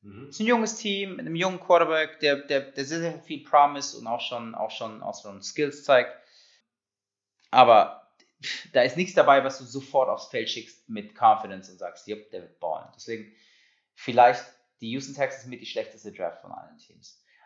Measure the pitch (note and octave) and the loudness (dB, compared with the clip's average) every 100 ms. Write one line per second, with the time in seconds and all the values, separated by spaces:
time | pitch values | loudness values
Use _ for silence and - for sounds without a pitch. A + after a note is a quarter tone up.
0 | G2+ G2 C#3+ - A3 A#3+ A3 - G#3+ G3 | -20 -20 -18 -6 0 0 0 -6 -6 -6
1 | G3 F3+ D#3+ E3 F#3 F#3 - E3+ E3 D#3+ | -6 -8 -8 -2 -2 -4 2 4 4 0
2 | D#3 - D3 C#3 C#3+ C#3+ C3 - C3+ E3 | -2 -2 0 0 0 -4 -4 -10 -6 -4
3 | E3 D3+ - D3 - D3 C#3+ C#3+ C#3 - | -6 -8 -12 -14 2 6 6 2 -10 -12
4 | A2+ A#2+ - A#2+ A#2 A2+ A2 - A2+ G#2+ | -8 -6 -6 -8 -10 -8 -8 -8 -12 -10
5 | F#2+ G2+ G2+ G2 - - D3 C#3+ - C3 | -12 -12 -16 -14 -12 -4 -4 -4 4 4
6 | A#2+ - _ _ _ _ _ _ _ _ | 4 -8 _ _ _ _ _ _ _ _
7 | _ _ _ _ _ A#2 B2+ - - - | _ _ _ _ _ 6 8 8 6 -2
8 | _ _ _ _ - - - C3+ B2 D#3+ | _ _ _ _ -12 -12 -4 0 0 0
9 | F3+ - C#3+ C#3 C3+ - B2 C3+ C3+ C#3 | 0 4 6 6 4 -8 -12 -14 -4 -2
10 | C3 - - B2 A2+ A#2+ A2+ - _ A2 | 0 -4 -6 -8 -6 -8 -12 -20 _ -12
11 | G#2 - A#2 G#2 G2+ F#2+ F#2 F#2 F2+ - | -12 2 4 4 0 -14 -18 -14 -14 -14
12 | - G#2+ G#2+ F#2 E2+ _ E2+ D#2 - _ | -14 -14 -12 -16 -18 _ -8 -8 -10 _
13 | - A2+ G#2 _ _ _ _ _ _ _ | -14 -12 -14 _ _ _ _ _ _ _
14 | - A#2+ A#2+ - - _ _ _ A2+ B2+ | -2 6 6 6 -6 _ _ _ -10 -10
15 | C3+ C#3+ C3 - B2 A#2+ A#2 A#2 G#2+ G#2+ | -10 -4 -6 -6 -16 -16 -10 -10 -10 -12
16 | G#2 G2 F2 - G1+ G1+ - _ _ _ | -20 -10 -10 -10 -18 -20 -20 _ _ _
17 | - _ _ _ | -20 _ _ _